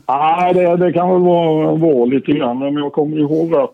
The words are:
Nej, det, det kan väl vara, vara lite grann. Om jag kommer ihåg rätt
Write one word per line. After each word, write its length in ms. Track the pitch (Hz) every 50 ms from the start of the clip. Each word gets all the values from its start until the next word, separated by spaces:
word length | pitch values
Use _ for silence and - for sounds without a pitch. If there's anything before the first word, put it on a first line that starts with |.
| -
Nej, 460 | - 131 139 151 160 170 175 180 180 180
det, 240 | 180 180 170 170
det 160 | 175 180 180 -
kan 160 | 170 180 180
väl 120 | 185 180
vara, 540 | 180 180 175 170 170 160 156 156 156 156 156
vara 300 | 160 165 165 143 123 120
lite 260 | 123 135 131 - -
grann. 320 | 147 151 147 120 120 131 139
Om 140 | 143 147
jag 160 | 147 143 143 -
kommer 240 | 160 147 147 156
ihåg 380 | 156 147 143 156 160 170 165 165
rätt 160 | 143 131 -